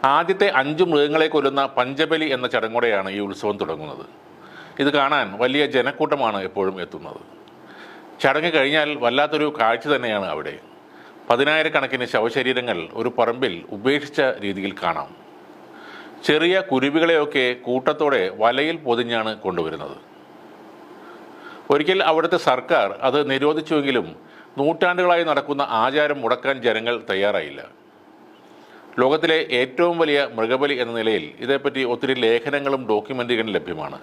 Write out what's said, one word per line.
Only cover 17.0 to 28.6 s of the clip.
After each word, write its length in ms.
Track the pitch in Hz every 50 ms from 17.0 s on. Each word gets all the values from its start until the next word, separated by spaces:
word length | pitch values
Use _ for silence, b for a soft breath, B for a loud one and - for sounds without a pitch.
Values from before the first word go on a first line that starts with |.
| 165 170 170 156 147 147 147 139 127 123 123 123 -
കൂട്ടത്തോടെ 680 | 120 123 127 127 156 151 147 156 147 135 113 90 95 95 104
വലയിൽ 380 | 107 117 123 131 147 156 170
പൊതിഞ്ഞാണ് 640 | 160 147 127 117 117 123 117 120 113 110 110 107 98
കൊണ്ടുവരുന്നത്. 720 | - 95 90 87 82 80 78 76 73 69 69 - - - - - - - - - - - - - - - - - - - - - - - - - - - B B B B B B B -
ഒരിക്കൽ 300 | 143 147 151 170 185 190
അവിടുത്തെ 340 | 185 165 160 160 160 170 175
സർക്കാർ 580 | 165 - 151 127 127 123 - 170 139 107 98 98 -
അത് 280 | - 131 127 147 147 131
നിരോധിച്ചുവെങ്കിലും 840 | 135 135 139 147 156 160 156 156 160 151 139 139 131 117 90 85 98 - B B B B B B - 139
നൂറ്റാണ്ടുകളായി 680 | 143 151 165 160 185 180 175 180 180 180 175 170 170
നടക്കുന്ന 380 | 160 147 139 139 - 147 139
ആചാരം 580 | 143 - 117 110 113 131 135 151 151 147 147 139
മുടക്കാൻ 420 | 120 113 127 - - 135 139 131
ജനങ്ങൾ 380 | 117 120 107 110 113 120 120 110 104 -
തയ്യാറായില്ല. 520 | 98 95 98 104 101 92 80 73 71 69 - - - - - - - - - - - - - - - B B B B B